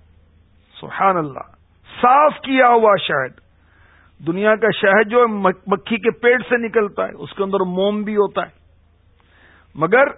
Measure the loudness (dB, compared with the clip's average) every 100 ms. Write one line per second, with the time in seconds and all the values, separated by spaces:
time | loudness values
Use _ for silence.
0 | _ _ _ _ _ _ _ -20 -14 -2
1 | 0 0 -6 -10 -18 _ _ _ -18 0
2 | 2 4 2 0 -2 4 4 6 4 2
3 | 0 -4 -4 -10 _ _ _ _ _ _
4 | _ _ -6 -2 0 2 0 0 2 2
5 | 2 2 0 0 -2 -2 -4 -6 -4 -2
6 | -2 0 0 0 0 -4 -2 -2 -2 -4
7 | -8 -8 -14 -8 -4 -2 -2 -2 -2 -2
8 | -4 -2 -2 -4 -10 _ _ _ _ _
9 | _ _ _ _ _ _ _ -6 0 2
10 | 2